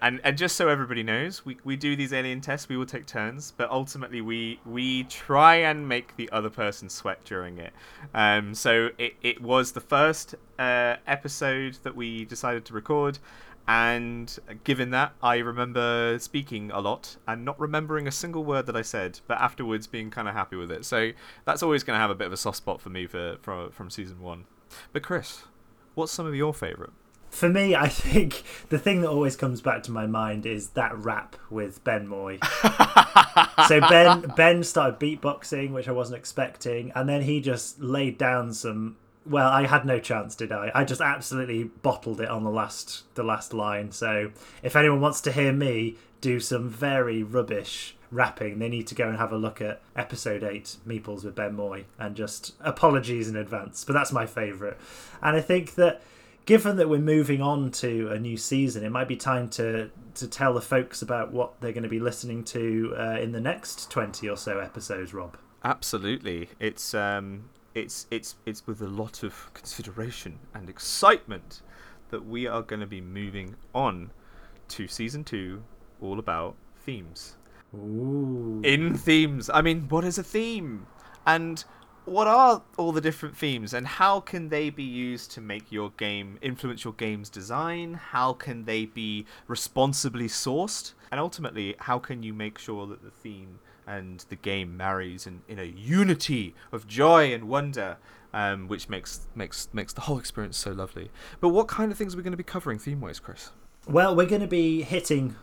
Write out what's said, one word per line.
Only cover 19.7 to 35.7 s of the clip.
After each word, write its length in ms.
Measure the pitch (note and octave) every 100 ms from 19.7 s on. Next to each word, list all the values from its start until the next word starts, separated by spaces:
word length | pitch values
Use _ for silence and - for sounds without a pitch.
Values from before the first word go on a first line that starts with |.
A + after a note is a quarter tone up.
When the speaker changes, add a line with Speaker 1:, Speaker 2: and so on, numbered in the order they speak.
| A2 A2
Speaker 1:
being 240 | A#2 G#2+
kinda 220 | A#2+ G#2
happy 240 | G#2 F#2+ F#2
with 160 | F2
it. 120 | E2
So 280 | - A#2 A2+ A2+ - -
that's 180 | - D3
always 220 | E3 D3
gonna 160 | - A2
have 100 | G#2+
a 60 | F#2
bit 100 | F#2
of 60 |
a 40 | F#2+
soft 200 | G#2+ -
spot 240 | - -
for 100 | F#2+
me 160 | F#2 F2
for, 300 | F2+ F2 G2
for, 300 | - F2+ F2
from 180 | - F#2
season 320 | - F#2 F2+
one. 260 | F2+ F2 E2+ _ _ - -
But 100 | D3
Chris, 400 | - F3+ - - - - - _ _
what's 160 | - D#3+
some 160 | - D#3+
of 80 |
your 200 | C#3 D3+
favourite? 380 | D3 F2 - - - _ _ -
Speaker 2:
For 200 | - F3
me, 280 | F#3+ G3 E3
I 120 | C#3+
think 540 | - - G#3+ D#3+ - - - -
the 80 | D3+
thing 240 | G3 F3+
that 80 | E3
always 260 | D3 C#3 C3+
comes 240 | C3+ B2
back 220 | C3+ A2
to 100 | A#2+
my 140 | A2+ G#2+
mind 400 | A2 A2 G#2+ A2
is 240 | G#2 -
that 260 | - A2+ A2
rap 400 | A2 G#2+ - - -
with 340 | A2 G2+ -
Ben 240 | - G#2+ G2+
Moy. 300 | G2 F#2+ F#2+
Speaker 1:
<laughs> 40 | - - A3 - - - - - - F3 - - D#3
Speaker 2:
So 120 | D3+
Ben, 520 | D#3+ E3+ F3 F3 D#3+
Ben 300 | C3+ E3 F3
started 340 | E3+ E3 C3+ A2+
beatboxing, 720 | D3 D3 C#3+ C#3+ - C#3+ C#3